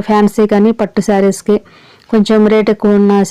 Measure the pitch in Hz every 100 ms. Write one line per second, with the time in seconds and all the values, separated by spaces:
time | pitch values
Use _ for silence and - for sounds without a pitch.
0 | 202 214 208 - 208 208 214 233 202 -
1 | 185 202 196 190 - 208 - - - _
2 | _ 226 208 220 214 214 214 208 208 208
3 | 202 202 196